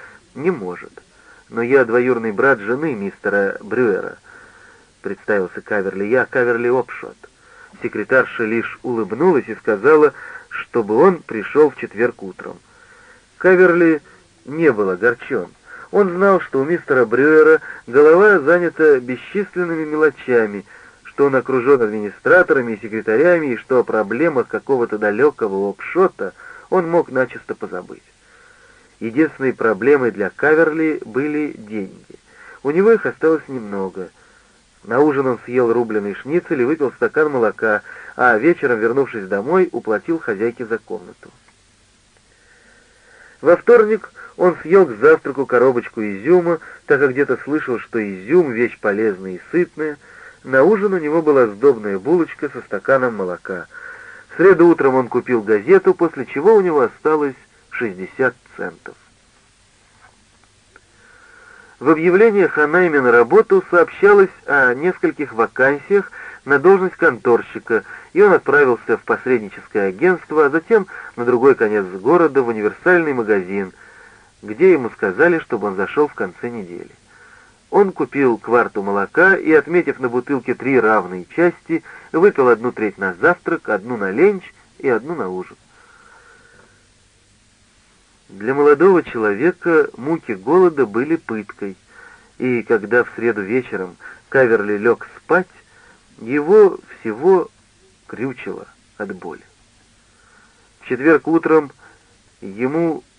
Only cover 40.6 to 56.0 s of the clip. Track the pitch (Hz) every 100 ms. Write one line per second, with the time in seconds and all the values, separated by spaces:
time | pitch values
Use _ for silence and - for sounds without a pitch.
40.6 | 110 113 _ 95 87 - - _ _ _
41.6 | _ _ _ _ _ _ _ _ _ _
42.6 | _ _ _ _ _ _ - _ 139 175
43.6 | - 240 214 214 - - - - 180 151
44.6 | 156 190 160 107 143 160 143 135 127 123
45.6 | 131 120 - 117 107 98 127 180 170 160
46.6 | - - - 139 139 127 135 120 127 151
47.6 | - 110 - 113 101 95 101 175 151 113
48.6 | 120 - 107 101 110 92 95 90 - 180
49.6 | 170 - 156 143 _ - - _ 135 131
50.6 | 165 214 202 185 151 165 151 139 113 101
51.6 | 139 113 104 95 120 175 151 - 143 123
52.6 | - 98 - 135 123 107 90 87 - 90
53.6 | 82 - - - - - _ - 185 170
54.6 | 170 156 139 131 120 123 123 117 104 107
55.6 | 117 196 190 180